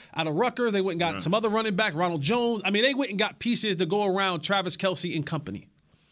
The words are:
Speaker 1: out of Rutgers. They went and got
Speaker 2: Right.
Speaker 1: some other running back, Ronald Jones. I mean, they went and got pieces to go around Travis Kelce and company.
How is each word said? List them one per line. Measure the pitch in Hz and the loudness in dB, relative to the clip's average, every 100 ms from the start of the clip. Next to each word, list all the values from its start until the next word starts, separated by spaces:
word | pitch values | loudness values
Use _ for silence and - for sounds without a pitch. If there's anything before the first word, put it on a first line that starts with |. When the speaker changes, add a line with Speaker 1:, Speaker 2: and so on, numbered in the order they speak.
| - | -12
Speaker 1:
out | - 160 | -4 -2
of | 151 | 0
Rutgers. | 240 240 240 | 0 2 0
They | 202 | 2
went | 190 165 | 0 0
and | |
got | 170 190 | 0 0
Speaker 2:
Right. | |
Speaker 1:
some | 160 | 0
other | 214 220 | 0 2
running | 214 220 185 | 0 0 0
back, | 214 156 | 0 0
Ronald | 180 165 | 0 0
Jones. | 139 240 240 220 | 0 0 0 0
I | 190 | 0
mean, | 202 | 2
they | 254 | 2
went | 269 254 | 2 -2
and | 196 | -2
got | 208 - | -2 -2
pieces | 240 233 220 175 | -2 0 0 0
to | 175 | 0
go | 208 208 | 2 2
around | 185 190 175 | 2 0 -2
Travis | 143 196 180 - | 0 0 0 -2
Kelce | 190 175 175 151 | 0 -2 -2 -4
and | 139 | -2
company. | 160 147 101 - _ _ _ _ | -4 -6 -10 -14 _ _ _ _